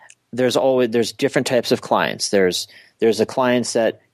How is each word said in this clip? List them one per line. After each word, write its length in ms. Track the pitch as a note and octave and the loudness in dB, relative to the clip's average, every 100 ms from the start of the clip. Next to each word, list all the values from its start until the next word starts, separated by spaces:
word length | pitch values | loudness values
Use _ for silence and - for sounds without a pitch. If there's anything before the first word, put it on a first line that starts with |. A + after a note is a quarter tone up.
| - - _ | -20 -20 _
there's 240 | A#2 B2+ - | -2 0 2
always, 340 | C3+ B2+ A#2+ | 2 2 2
there's 220 | A#2 A2 | 0 -2
different 340 | - C3+ D3 B2 | -2 -2 -2 0
types 260 | B2 - | -2 0
of 80 | A#2+ | -2
clients. 500 | - G#2+ D2 G1+ - | 0 0 0 -4 -2
There's, 380 | G2+ F#2 F2+ - - - - | 2 2 0 -8 -16 -20 -2
there's 200 | A2+ G#2+ | 0 2
the 80 | G#2+ | -2
clients 480 | - B2+ B2 A#2 | 0 0 0 0
that 260 | B2 A2 - _ | 0 -2 -2 _